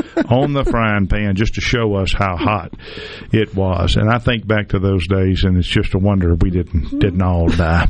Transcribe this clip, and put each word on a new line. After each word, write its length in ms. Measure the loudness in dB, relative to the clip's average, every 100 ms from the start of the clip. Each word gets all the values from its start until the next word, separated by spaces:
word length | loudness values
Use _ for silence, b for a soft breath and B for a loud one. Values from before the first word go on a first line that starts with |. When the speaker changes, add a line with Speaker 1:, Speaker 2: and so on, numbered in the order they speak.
Speaker 1:
<laughs> 260 | -2 -2 0
Speaker 2:
on 240 | 2 2
the 120 | 0
frying 420 | 0 0 0 0 0
pan 280 | 0 0
just 200 | 0 0
to 80 | -2
show 320 | -2 0 0
us 180 | 0 0
how 240 | 0 0 -2
hot 380 | -2 -2 -4 -14 B B B B B
it 220 | 0 0
was. 420 | 0 -2 0 0 2
And 140 | 2
I 80 | 0
think 280 | 0 -2 0
back 240 | -2 0
to 80 | 0
those 260 | 0 0 0
days, 360 | 0 2 2
and 120 | 2 2
it's 120 | 0
just 260 | 0 0
a 40 | 0
wonder 360 | 0 2 2
we 160 | 2 2
didn't, 480 | 0 -2 -4 -4 -2
didn't 240 | 0 0
all 260 | 0 2 2
die. 380 | 2 2 2 2